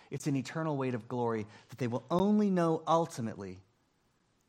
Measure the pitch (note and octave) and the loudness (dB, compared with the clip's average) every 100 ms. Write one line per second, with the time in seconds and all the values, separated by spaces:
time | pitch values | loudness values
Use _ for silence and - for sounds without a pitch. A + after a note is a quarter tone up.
0 | - C#3 D#3 C#3 B2 E3 D#3+ C#3 C3 A#2+ | -12 -6 -2 -2 -2 -4 -4 -2 -2 -2
1 | A#2 B2+ A#2 A2+ G#2 - - - A#2+ B2 | -4 -2 0 0 -4 -12 -20 -6 -4 -2
2 | - E3+ G3 G#3+ G#3 F3+ E3+ D#3+ - E3 | 0 2 4 4 4 4 2 0 2 2
3 | D#3+ - A2+ F2+ G2 F#2 - _ _ _ | 2 -4 -8 -6 -10 -12 -18 _ _ _
4 | _ _ _ _ | _ _ _ _